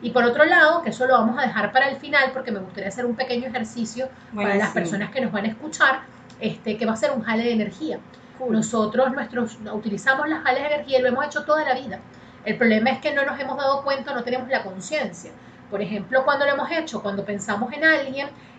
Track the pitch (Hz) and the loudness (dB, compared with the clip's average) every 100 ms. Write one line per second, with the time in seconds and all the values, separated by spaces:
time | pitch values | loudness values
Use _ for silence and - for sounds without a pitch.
0 | 240 247 240 247 320 349 311 339 226 220 | 0 4 4 6 6 8 8 6 0 0
1 | 254 247 220 254 233 214 202 262 277 - | 4 6 4 2 0 0 0 2 2 0
2 | 294 285 262 269 247 202 185 208 196 247 | 0 2 2 0 -6 -6 -8 -8 -8 -4
3 | 240 233 254 240 254 240 220 240 220 240 | -2 -2 -2 -2 -2 -4 -6 -6 -6 -4
4 | 262 - - 208 208 202 208 190 170 202 | -8 -8 -12 -4 0 2 2 0 -2 -2
5 | 208 269 226 208 220 - 311 - 285 - | -4 -2 -2 -2 -4 -4 -8 2 2 2
6 | - - - - 214 - 220 208 226 220 | -4 -20 -20 -8 -6 -6 -6 -2 -2 0
7 | 285 262 226 220 240 226 202 - 311 - | 0 0 -2 0 0 0 -2 -4 -6 -8
8 | - - - - 254 220 - 220 214 220 | -12 -20 -20 -8 -2 0 0 0 0 2
9 | 262 277 233 240 220 - 214 214 220 196 | 0 0 -4 -4 -4 -6 -10 -8 -4 -2
10 | 262 269 302 311 277 262 294 294 277 254 | 2 2 0 0 0 0 0 -2 2 2
11 | 247 247 294 294 302 302 294 254 262 185 | 2 0 -2 -2 0 2 2 -2 -4 -12
12 | - - - - - - 226 214 240 247 | -14 -20 -20 -10 -6 2 4 4 4 0
13 | 302 285 277 - 269 269 269 277 277 269 | 0 0 0 -2 -6 -2 0 0 0 -2
14 | 226 240 240 254 240 240 202 185 - 302 | -2 -6 -4 -4 -2 -4 -4 -10 -6 -4
15 | 214 170 - - - - - 202 208 208 | -4 -8 -16 -20 -20 -20 -8 -6 -4 -6
16 | 180 262 262 277 285 285 269 330 320 214 | 0 2 4 2 2 0 0 -2 -4 -6
17 | 202 196 196 208 - 208 240 294 320 302 | -4 -4 -4 -6 -4 -4 -4 0 2 2
18 | 269 277 277 - - | 0 -6 -8 -10 -20